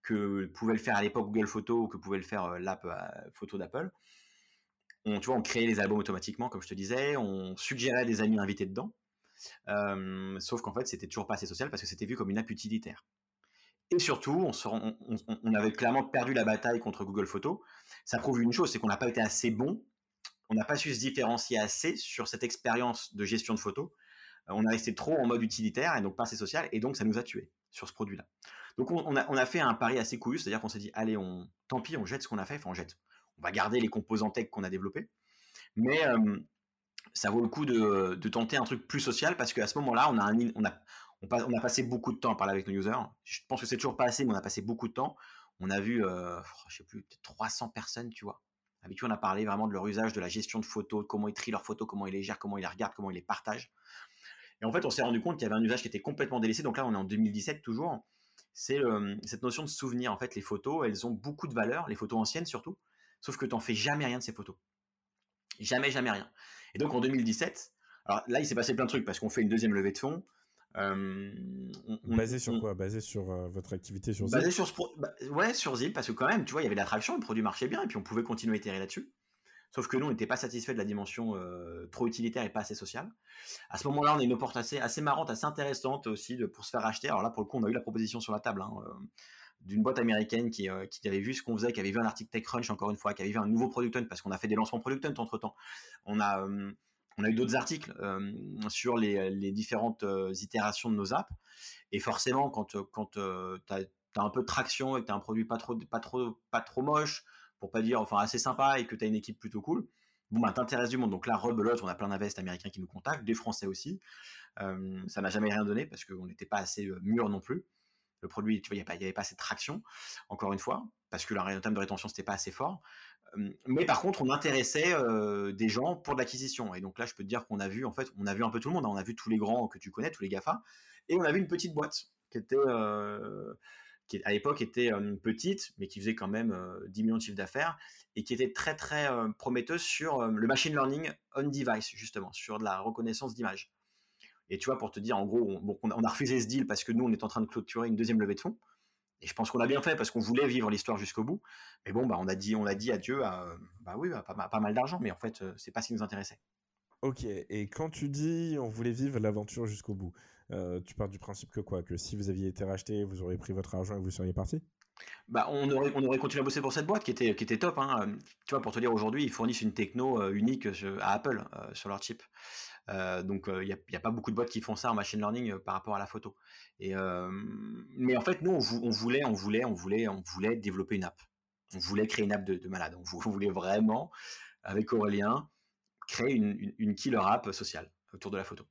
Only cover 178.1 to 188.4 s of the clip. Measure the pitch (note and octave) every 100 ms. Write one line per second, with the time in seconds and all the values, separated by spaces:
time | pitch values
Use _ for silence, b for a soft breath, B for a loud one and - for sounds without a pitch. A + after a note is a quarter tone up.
178.1 | B2+ A2+ F3 E3+ F3 G#2 A#2 A#2 G#2 A2+
179.1 | C3 C3+ G#2 G2 G#2+ B2 F#2 F#2 G#2 A2+
180.1 | F#2+ F2+ F2 G#2 A#2 G2+ F#2 F#2 G#2 F2+
181.1 | - - _ _ _ _ F#2+ F2+ G2+ G#2+
182.1 | - G2+ G#2 F#2+ F#2 F#2 F#2+ D#2+ F2 F2
183.1 | F2+ A2 G2 G2+ F#2 F2+ G#2 A2 A2+ E3
184.1 | B B B B B - G2+ A2 A#2 G#2
185.1 | G2+ G#2 C3 D3+ _ _ _ _ _ -
186.1 | - B2 B2+ G#2 G2+ G2+ - G#2+ G2+ C#3
187.1 | A#2 F#2+ A#2+ - F#2+ G#2 D#2+ - _ _
188.1 | G#2+ G2+ F#2+